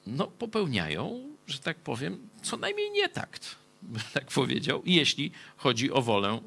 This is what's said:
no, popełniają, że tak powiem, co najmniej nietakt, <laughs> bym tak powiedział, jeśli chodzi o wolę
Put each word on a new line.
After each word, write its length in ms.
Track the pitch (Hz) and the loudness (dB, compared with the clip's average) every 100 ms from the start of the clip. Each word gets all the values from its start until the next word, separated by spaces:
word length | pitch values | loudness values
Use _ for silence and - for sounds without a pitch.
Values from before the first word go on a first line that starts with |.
| 98 | -6
no, 200 | 135 - | -2 -2
popełniają, 920 | - 226 220 170 107 78 80 170 247 277 302 - | -4 -2 0 2 2 2 0 -2 -6 -10 -14 -10
że 120 | 139 | -6
tak 180 | 165 - | -4 -4
powiem, 520 | - 117 160 190 - - | -4 -4 -4 -6 -12 -12
co 140 | - - | -8 -4
najmniej 340 | - 415 415 | -2 -2 0
nietakt, 640 | 403 381 - - - - - _ | 2 0 -2 -8 -10 -14 -14 _
<laughs> 140 | _ | _
bym 200 | - 110 - | -8 -6 -4
tak 140 | 143 135 | -4 0
powiedział, 560 | 151 123 131 139 151 | 2 2 2 0 0
jeśli 460 | 180 175 139 - - - - - | 4 4 4 2 -4 -8 -18 0
chodzi 360 | 135 117 135 | 2 2 2
o 100 | 135 | 2
wolę 380 | 117 104 98 113 | 4 4 2 0